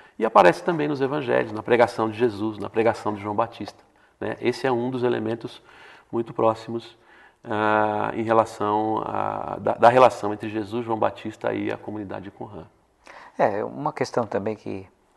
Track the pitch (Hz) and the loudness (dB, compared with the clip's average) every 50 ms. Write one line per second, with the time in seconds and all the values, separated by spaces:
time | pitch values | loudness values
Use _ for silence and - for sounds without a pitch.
0 | - - _ - 214 220 - 214 180 175 165 - - 185 170 156 147 151 147 131 | -20 -14 _ -2 0 4 6 8 8 6 6 2 0 -2 -2 0 0 -2 -2 -2
1 | 135 127 143 151 135 120 123 127 123 113 107 107 107 - 120 117 120 113 - - | -2 -2 -2 -4 -2 0 0 0 0 -2 -6 -6 0 2 4 6 4 4 2 0
2 | 110 110 107 107 120 120 101 98 107 110 107 101 101 104 - 110 107 117 110 - | -2 -2 0 0 0 0 0 -2 -4 -6 -6 -6 -8 -4 -2 0 2 2 0 0
3 | - 107 104 101 101 104 104 104 117 113 - - 104 - - - _ _ _ _ | -4 -6 -6 -6 -6 -6 -2 -2 -4 -4 -6 -12 -14 -14 -16 -20 _ _ _ _
4 | _ _ _ - 101 104 117 - - 117 127 - - 135 123 120 120 127 131 123 | _ _ _ -8 -6 -6 -6 -4 -2 -2 -2 0 0 0 0 0 -2 -2 -2 -2
5 | 123 123 120 117 110 110 113 113 - - - - _ - - - - - - - | 0 0 0 -2 -2 -4 -6 -6 -8 -12 -14 -16 _ -20 -20 -20 -20 -20 -20 -20
6 | _ - - 117 117 - - - 117 113 110 - - - 117 117 - - - _ | _ -6 -4 -4 -4 -4 -2 2 2 2 2 0 -4 -10 -10 -10 -10 -12 -20 _
7 | _ _ - - - - _ _ - 120 110 107 107 107 107 107 107 107 104 104 | _ _ -20 -20 -20 -20 _ _ -8 -6 -2 0 2 2 4 4 2 2 0 -2
8 | 107 110 - 110 113 113 113 113 107 - - - 104 104 107 107 107 110 110 - | -2 -4 -4 -2 0 2 4 4 4 2 0 -4 -2 0 0 0 0 0 -2 -2
9 | - - 101 104 104 - 107 - - - - - 104 110 - - 113 117 120 127 | -4 -4 -4 -4 -4 -4 -4 -6 -6 -6 -6 -4 -2 -2 2 6 8 8 10 10
10 | 127 117 - - - 104 104 104 113 107 104 110 104 98 110 123 117 113 113 107 | 8 8 6 4 -4 -4 -4 -4 -6 -6 -4 -6 -6 -4 -4 -6 -4 -2 -2 0
11 | 113 110 - - - 113 110 - - 117 107 104 104 107 110 107 - 104 104 107 | 0 -2 -2 -4 -10 -12 -8 -6 -4 -4 -2 -2 -4 -4 -6 -6 -8 -10 -10 -10
12 | 104 92 101 104 92 101 - - 117 101 104 - - - _ _ _ _ _ _ | -8 -10 -10 -12 -12 -14 -14 -14 -14 -14 -14 -16 -18 -18 _ _ _ _ _ _
13 | - - - - - - _ - 165 113 98 104 113 113 117 131 143 156 - - | -20 -20 -20 -20 -20 -8 _ 0 2 2 2 0 -4 -6 -6 -6 -6 -4 -2 -4
14 | 131 - - 123 117 101 - 101 98 110 107 - - 107 104 95 95 - _ _ | -4 -2 0 -2 -2 0 -2 -4 -2 -4 -6 -6 -8 -10 -10 -10 -12 -16 _ _
15 | _ _ _ | _ _ _